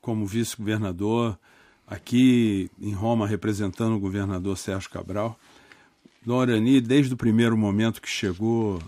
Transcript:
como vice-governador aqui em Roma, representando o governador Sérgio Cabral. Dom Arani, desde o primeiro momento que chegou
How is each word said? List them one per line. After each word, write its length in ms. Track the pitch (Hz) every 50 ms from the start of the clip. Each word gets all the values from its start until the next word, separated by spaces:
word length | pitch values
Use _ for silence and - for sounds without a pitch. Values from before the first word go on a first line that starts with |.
como 260 | - - 113 110 107
vice-governador 1120 | 101 95 117 117 - - - 107 101 110 107 107 98 90 87 101 104 113 117 120 113 98 - _ _ _ _ _ _ _ _ _
aqui 840 | - 104 92 _ - 117 123 127 131 123 120 117 110 101 95 92 85 _ -
em 120 | 107 107 104
Roma, 340 | 95 104 113 117 113 107
representando 680 | 98 107 98 - 107 107 98 104 98 90 - 117 110 113
o 60 | 104
governador 560 | 98 95 92 104 101 98 98 90 90 98 95
Sérgio 340 | 90 - - 95 95 90 -
Cabral. 480 | - 95 87 87 92 104 104 117 113 _ _ _ - - _ _ - _ _ _ _ _ _ - _ _ _
Dom 160 | 113 120 127
Arani, 400 | 127 123 120 110 110 120 135 135
desde 340 | 120 113 131 147 143 127 127
o 20 |
primeiro 400 | 117 - 117 107 113 120 117 113
momento 440 | 110 107 104 98 104 110 113 113 -
que 80 | - -
chegou 720 | - - - 101 87 87 107 113 117 117 113 104 98 87 80